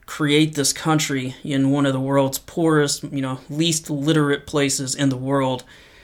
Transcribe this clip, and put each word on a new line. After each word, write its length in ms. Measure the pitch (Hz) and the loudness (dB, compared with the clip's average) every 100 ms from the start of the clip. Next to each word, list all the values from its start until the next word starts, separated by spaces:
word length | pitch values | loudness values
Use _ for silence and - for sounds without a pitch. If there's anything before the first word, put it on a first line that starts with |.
| - | -16
create 480 | - 151 147 156 | -4 2 4 4
this 180 | 151 135 | 2 -2
country 600 | - 165 151 156 135 127 - | -2 0 0 0 -4 -6 -8
in 260 | - 139 135 | -4 0 2
one 140 | 143 | 2
of 80 | 139 | 2
the 80 | 131 | 0
world's 380 | 135 139 135 135 | 0 2 0 -2
poorest, 640 | - - 165 156 143 - | -8 0 2 4 2 -2
you 180 | 147 139 | -6 -6
know, 180 | 131 131 - | -4 -6 -6
least 400 | 147 170 156 - | -2 0 0 -4
literate 560 | 147 143 160 143 139 - | -2 2 2 2 0 -2
places 480 | 151 139 135 131 | -2 0 -2 -4
in 160 | 139 139 | 0 0
the 60 | 127 | 0
world. 460 | 131 139 131 127 - - - - | -2 0 0 -2 -8 -20 -20 -20